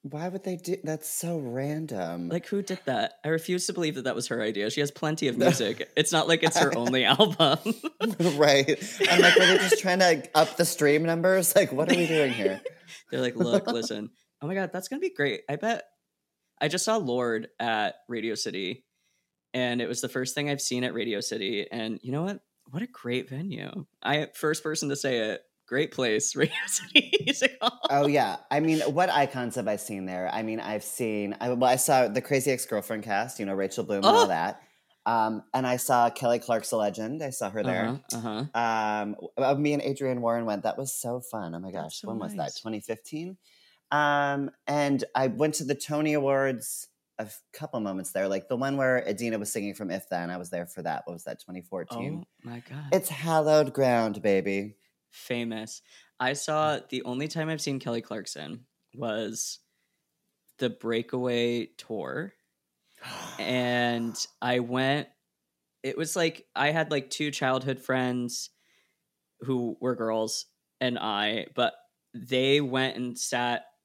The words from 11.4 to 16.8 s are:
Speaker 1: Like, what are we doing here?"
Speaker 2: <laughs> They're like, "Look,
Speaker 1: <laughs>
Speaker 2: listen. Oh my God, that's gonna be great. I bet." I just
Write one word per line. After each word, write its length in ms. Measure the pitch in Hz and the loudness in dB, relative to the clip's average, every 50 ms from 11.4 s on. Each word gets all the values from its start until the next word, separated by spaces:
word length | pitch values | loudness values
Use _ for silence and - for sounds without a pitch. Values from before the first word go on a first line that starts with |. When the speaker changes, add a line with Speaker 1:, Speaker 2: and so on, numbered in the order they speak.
| 175 - - | 2 4 4
Speaker 1:
Like, 160 | 196 190 - | 4 4 4
what 200 | 135 131 156 165 | 2 0 2 4
are 40 | 180 | 4
we 100 | 175 170 | 4 4
doing 280 | 156 160 156 147 131 120 | 2 4 4 4 2 2
here?" 280 | 113 98 95 95 95 - - - - - | 0 0 0 0 -2 -8 -12 -14 -14 -20
Speaker 2:
<laughs> 260 | - - - - _ | -20 -20 -20 -14 _
They're 100 | - 131 | -4 -2
like, 140 | 131 123 123 | -2 -2 0
"Look, 300 | - 139 120 120 196 190 220 | 0 2 4 4 2 2 2
Speaker 1:
<laughs> 40 | |
Speaker 2:
listen. 380 | 240 120 113 - 110 107 104 - _ _ _ _ _ _ | -2 -2 -2 -4 -6 -6 -8 -10 _ _ _ _ _ _
Oh 60 | 147 143 | -8 -4
my 60 | 190 | -4
God, 160 | 196 190 - | -2 -4 -4
that's 180 | - 180 185 - | -6 -8 -8 -6
gonna 100 | 262 285 | -8 -4
be 100 | 370 370 | -4 -6
great. 320 | 381 - 143 139 - - - - | -2 0 0 0 0 -4 -6 -6
I 60 | 143 | -6
bet." 280 | 143 - 220 233 - - _ _ _ _ _ _ _ _ _ _ _ _ _ _ _ | -4 -2 -2 -2 -4 -6 _ _ _ _ _ _ _ _ _ _ _ _ _ _ _
I 60 | - 156 | -2 0
just 180 | 156 185 | 0 0